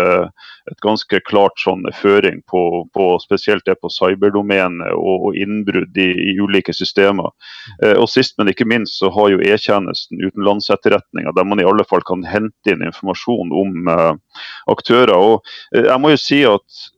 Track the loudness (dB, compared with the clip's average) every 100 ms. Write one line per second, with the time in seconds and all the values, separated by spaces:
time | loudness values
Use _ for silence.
0 | 2 0 -2 _ -20 -20 -20 -6 -2 -2
1 | -2 -4 0 2 2 0 -4 -4 -6 -2
2 | 2 4 2 -4 -4 -2 -2 -4 -8 -2
3 | 0 0 -2 -2 0 -2 0 -4 -4 -2
4 | -2 2 0 0 0 0 0 -4 -6 -4
5 | -2 -2 -2 -4 -4 -4 -2 -2 -2 -2
6 | -2 0 -2 -2 0 0 -2 -6 -4 2
7 | 2 2 -4 -10 -20 -20 -20 -2 2 4
8 | 2 2 0 0 -2 0 0 0 -2 -2
9 | -2 2 2 4 2 0 2 0 0 -8
10 | -10 -8 -6 -2 -2 -2 -2 0 2 0
11 | -2 -8 -4 -2 0 2 2 2 2 -2
12 | -2 -6 -4 -4 -4 -4 -2 -2 -4 -8
13 | -8 -6 -4 -4 -2 -2 -2 -4 -2 0
14 | 0 -2 _ -20 -18 -10 -4 -4 2 4
15 | 6 4 4 2 -2 -20 -4 0 2 2
16 | 2 2 2 2 4 2 -2 -20 -20